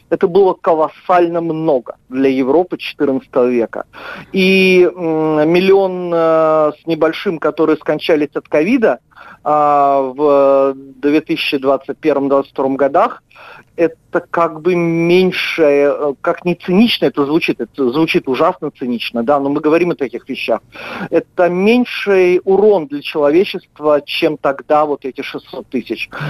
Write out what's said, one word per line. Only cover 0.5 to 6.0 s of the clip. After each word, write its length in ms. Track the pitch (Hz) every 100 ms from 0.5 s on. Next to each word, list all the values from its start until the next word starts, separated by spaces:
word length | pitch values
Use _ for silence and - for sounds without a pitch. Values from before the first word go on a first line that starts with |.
колоссально 880 | - 190 160 151 - - 180 170 170
много 560 | 170 156 160 131 - - -
для 200 | 131 135
Европы 500 | 135 127 156 180 151
четырнадцатого 720 | - - 143 131 - 139 123
века. 380 | 120 110 104 - - - - -
И, 500 | 190 185 190 185 185
м, 680 | 180 180 165 156 156 151 156
миллион, 640 | 180 190 196 190 180